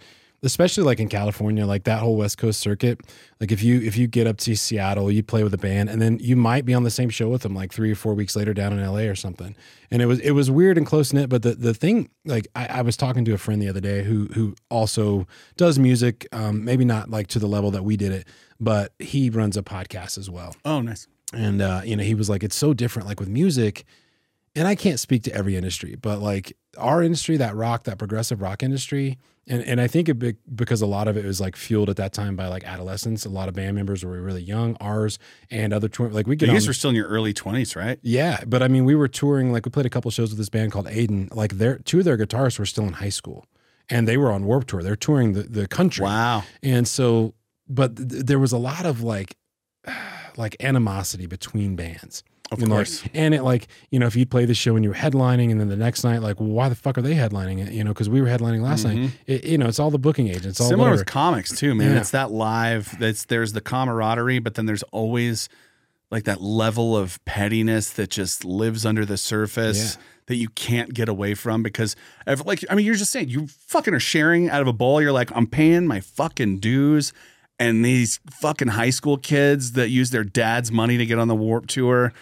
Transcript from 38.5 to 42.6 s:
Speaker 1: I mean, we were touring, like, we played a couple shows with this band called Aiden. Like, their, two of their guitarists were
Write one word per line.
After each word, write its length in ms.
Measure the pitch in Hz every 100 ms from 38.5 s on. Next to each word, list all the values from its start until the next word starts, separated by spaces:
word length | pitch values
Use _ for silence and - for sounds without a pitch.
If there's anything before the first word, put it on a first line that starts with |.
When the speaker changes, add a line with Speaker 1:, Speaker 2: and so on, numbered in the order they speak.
| 127
Speaker 1:
I 60 | 127
mean, 160 | 131
we 100 | 131
were 140 | 151 135
touring, 440 | - 143 139 127
like, 140 | 117 120
we 40 |
played 160 | 147 127
a 40 |
couple 200 | 127 117
shows 200 | - 113
with 80 | 107
this 100 | 104
band 240 | 110 110
called 140 | 101 92
Aiden. 480 | 107 113 98 95
Like, 240 | 110 104 98
their, 200 | 117 135
two 200 | - 170
of 60 | 175
their 100 | 113
guitarists 420 | 104 113 135
were 80 | -